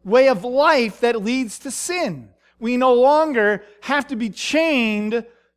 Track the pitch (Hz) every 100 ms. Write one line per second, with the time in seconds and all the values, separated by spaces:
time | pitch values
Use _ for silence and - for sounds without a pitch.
0 | 185 247 269 208 240 254 320 294 226 -
1 | 240 233 202 262 233 - 269 - - 359
2 | 269 143 110 _ _ _ 226 247 262 240
3 | 262 302 311 240 208 202 - _ - 285
4 | 277 233 226 - - 294 330 269 226 208
5 | 214 226 226 _ _